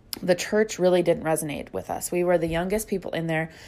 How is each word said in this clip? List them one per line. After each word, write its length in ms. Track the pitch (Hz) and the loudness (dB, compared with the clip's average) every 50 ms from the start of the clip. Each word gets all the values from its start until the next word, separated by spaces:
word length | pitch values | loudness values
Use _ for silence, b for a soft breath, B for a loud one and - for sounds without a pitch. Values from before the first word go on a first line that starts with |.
| - - - - | -16 -14 -12 -4
the 140 | - 180 180 | 0 0 2
church 420 | 180 - - 214 214 220 214 - - | 2 0 0 2 2 2 2 0 0
really 240 | 180 185 180 180 | 2 4 4 4
didn't 220 | 175 170 165 - - | 4 4 2 2 0
resonate 500 | 160 160 156 156 147 - - - - - | 0 0 0 -2 -4 -6 -8 -8 -8 -8
with 160 | - - - | -8 -6 -6
us. 220 | 85 - - - | -6 -6 -6 -4
We 120 | 180 180 175 | -2 0 2
were 140 | 180 180 170 | 4 4 4
the 100 | 165 165 | 2 0
youngest 400 | 165 165 180 190 208 220 220 - | 0 -2 -2 0 -2 -2 -2 -2
people 240 | 208 185 - - | -4 -4 -4 -4
in 140 | - 165 165 | -6 -4 -2
there 240 | 165 160 156 160 160 B B B | -2 0 -2 -2 -4 B B B